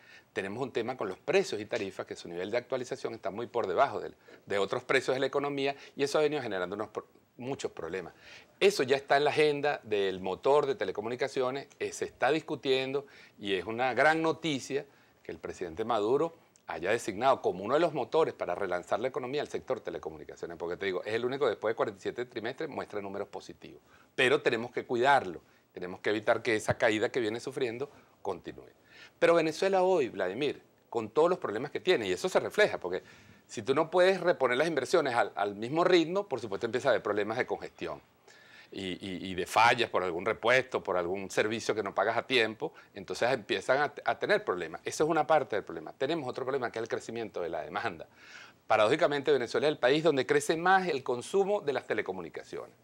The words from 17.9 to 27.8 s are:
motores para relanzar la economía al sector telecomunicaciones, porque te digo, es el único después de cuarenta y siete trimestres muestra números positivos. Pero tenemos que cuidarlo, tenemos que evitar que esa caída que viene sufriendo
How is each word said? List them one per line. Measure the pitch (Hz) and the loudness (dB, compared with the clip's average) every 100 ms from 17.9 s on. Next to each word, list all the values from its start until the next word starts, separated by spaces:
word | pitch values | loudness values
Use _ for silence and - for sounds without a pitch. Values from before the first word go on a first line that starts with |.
motores | 139 113 160 147 | -2 0 2 2
para | - 87 | 0 -4
relanzar | 87 98 90 - 104 | -4 -2 -4 -2 -2
la | 127 | -2
economía | 139 123 147 | -4 -6 -6
al | 123 | -6
sector | 95 - 113 | -6 -4 -6
telecomunicaciones, | - 82 80 78 71 - 82 82 | -6 -8 -8 -10 -14 -12 -12 -8
porque | 85 87 | -6 -4
te | 98 | -2
digo, | 87 | -2
es | 107 | -2
el | 113 | -2
único | 123 135 131 | -2 0 0
después | 98 107 | 2 0
de | 113 | 0
cuarenta | 127 95 | -2 -4
y | |
siete | 101 117 | -6 -6
trimestres | 127 117 113 - 156 | -6 -6 -6 -6 -8
muestra | 101 87 104 | -8 -8 -8
números | 98 101 101 | -6 -8 -8
positivos. | 92 - 82 78 - _ _ _ | -10 -14 -16 -18 -20 _ _ _
Pero | - 127 147 | 2 4 4
tenemos | 143 117 120 | 2 0 -2
que | 123 - | -6 -2
cuidarlo, | 120 135 139 92 82 _ _ _ | 2 4 4 2 -8 _ _ _
tenemos | 90 90 92 | -12 -10 -6
que | 110 | -2
evitar | 107 110 113 | 0 2 0
que | 117 107 | 0 0
esa | - - | 0 0
caída | 120 107 117 | 2 2 0
que | 135 | 0
viene | 107 117 | -2 -4
sufriendo | 143 139 120 120 | -6 -4 -4 -4